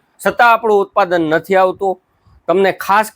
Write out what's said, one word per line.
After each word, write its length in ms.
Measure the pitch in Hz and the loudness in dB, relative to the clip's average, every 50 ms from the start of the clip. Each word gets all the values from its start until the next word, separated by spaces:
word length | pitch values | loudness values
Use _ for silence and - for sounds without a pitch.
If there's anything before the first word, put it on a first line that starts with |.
| _ _ _ _ - | _ _ _ _ -6
છતાં 240 | 196 190 - 240 233 | -4 0 2 2 2
આપણું 300 | 226 220 226 220 208 202 | 2 2 0 0 0 0
ઉત્પાદન 400 | 196 - _ 208 202 175 180 175 | 0 0 _ -2 0 0 0 -2
નથી 340 | 165 156 156 165 160 - 190 | 0 0 -2 -2 -2 0 0
આવતું. 460 | 190 190 185 180 - 196 190 180 - _ _ _ _ _ _ _ _ _ | 2 2 0 -2 -4 -6 -6 -6 -8 _ _ _ _ _ _ _ _ _
તમને 240 | - 170 190 196 185 | -2 0 0 0 0
ખાસ 400 | 180 - - - 190 214 214 214 - | -2 -4 -4 0 0 0 0 -2 -4